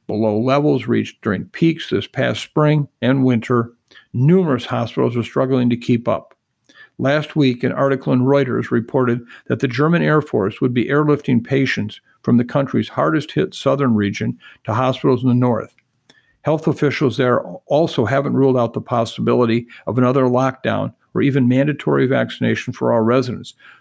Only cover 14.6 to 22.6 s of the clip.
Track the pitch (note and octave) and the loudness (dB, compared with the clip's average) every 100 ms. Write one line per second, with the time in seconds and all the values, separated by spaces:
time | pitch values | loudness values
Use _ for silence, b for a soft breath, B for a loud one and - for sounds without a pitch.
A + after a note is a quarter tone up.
14.6 | - A2 C3 C3 C#3+ B2 B2+ B2 B2 A2+ | -6 -2 0 0 0 0 2 2 2 -2
15.6 | - _ _ _ _ b b b - D#3 | -6 _ _ _ _ b b b -4 -2
16.6 | D#3+ C3+ D3 - C#3 G#2+ B2+ A#2+ - - | -2 0 -2 0 -2 0 2 0 -2 -12
17.6 | - D3 E3 - A2 C3+ C#3 B2 C3+ B2+ | -2 0 0 0 0 0 0 2 2 2
18.6 | A#2 - - A#2+ A#2 - A#2 A#2+ A#2 A#2 | 0 -4 -4 -2 -2 -2 0 2 2 0
19.6 | A#2+ B - A2+ B2 C3+ B2+ B2 C3 - | -4 B -4 0 2 4 2 2 -2 -2
20.6 | A2+ G#2 A2+ - _ - C#3 C3+ B2 B2+ | -4 -2 -4 -10 _ -2 0 2 2 2
21.6 | C#3+ C#3+ - C#3 C3 B2+ A#2+ - A#2 A2+ | 0 -2 0 0 2 0 -2 -2 -2 -2